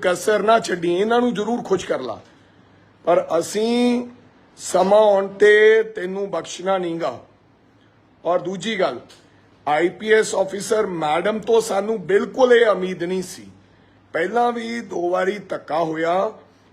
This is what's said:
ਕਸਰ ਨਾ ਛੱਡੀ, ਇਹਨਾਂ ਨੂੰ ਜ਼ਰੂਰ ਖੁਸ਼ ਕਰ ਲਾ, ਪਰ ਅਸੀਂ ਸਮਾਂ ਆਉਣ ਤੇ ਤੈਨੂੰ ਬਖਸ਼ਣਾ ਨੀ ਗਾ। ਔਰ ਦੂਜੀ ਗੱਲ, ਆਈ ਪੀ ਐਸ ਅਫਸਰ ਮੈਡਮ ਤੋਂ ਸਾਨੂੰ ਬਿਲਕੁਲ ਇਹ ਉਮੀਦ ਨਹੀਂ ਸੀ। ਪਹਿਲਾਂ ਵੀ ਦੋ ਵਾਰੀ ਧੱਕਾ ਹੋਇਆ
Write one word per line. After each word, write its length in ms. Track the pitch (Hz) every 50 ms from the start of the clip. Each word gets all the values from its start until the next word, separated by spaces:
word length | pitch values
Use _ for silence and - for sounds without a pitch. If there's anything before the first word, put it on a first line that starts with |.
ਕਸਰ 380 | 190 185 175 175 - 220 214 202
ਨਾ 200 | 190 220 226 226
ਛੱਡੀ, 360 | - - 190 175 165 175 175
ਇਹਨਾਂ 260 | 180 208 220 233 240
ਨੂੰ 120 | 247 247 196
ਜ਼ਰੂਰ 300 | 202 208 220 240 240 240
ਖੁਸ਼ 240 | - 190 180 - -
ਕਰ 120 | 165 139
ਲਾ, 220 | 127 117 101 92 - _ _ _ _ _ _ _ _ _ _ _ _ _ _ _ -
ਪਰ 220 | 160 175 185 180 - 156 170
ਅਸੀਂ 680 | 165 - - 208 220 233 240 240 240 240 240 247 240 - - - - _ _ _ _ _ _ -
ਸਮਾਂ 420 | - - - 180 185 196 208 214
ਆਉਣ 280 | 214 208 202 196 196 196
ਤੇ 560 | 196 196 208 208 208 214 220 220 220 220 214
ਤੈਨੂੰ 480 | 220 - 185 180 185 190 196 202 190
ਬਖਸ਼ਣਾ 460 | 170 165 160 - - - 175 190 196 185
ਨੀ 160 | 180 170 165
ਗਾ। 300 | 165 165 139 123 123 - _ _ _ _ _ _ _ _ _ _ _ _ _ _ _ _ _ _ _ -
ਔਰ 140 | 160 175 180
ਦੂਜੀ 400 | 160 175 196 185 165 226 220 190
ਗੱਲ, 200 | 180 147 123 107 - - - _ _ _ _ _ _ _ _ _ - 139
ਆਈ 220 | 151 156 170 185
ਪੀ 220 | 180 - 214 214
ਐਸ 240 | 214 220 208 - 208
ਅਫਸਰ 500 | 196 190 190 196 202 190 - 226 214 214
ਮੈਡਮ 540 | 196 180 165 156 151 151 170 180 208 220 214
ਤੋਂ 220 | - 233 226 226
ਸਾਨੂੰ 460 | - - 196 196 202 214 226 208 170 151
ਬਿਲਕੁਲ 460 | 190 208 240 - - 262 254 247 240
ਇਹ 140 | 233 233 214
ਉਮੀਦ 360 | 196 180 185 185 180 156 170
ਨਹੀਂ 200 | 175 185 185 180
ਸੀ। 240 | - - - 104 95 - - _ _ _ _ _ _ _ _ _ _ -
ਪਹਿਲਾਂ 380 | 156 170 190 220 240 240 240
ਵੀ 300 | 233 240 226 226 233 233
ਦੋ 280 | 214 - 180 175 175 175
ਵਾਰੀ 280 | 180 185 185 190 208 202
ਧੱਕਾ 420 | 190 - - 147 - - 143 160
ਹੋਇਆ 520 | 170 160 156 160 165 165 175 190 202 220 214 - - _ _ _ _ _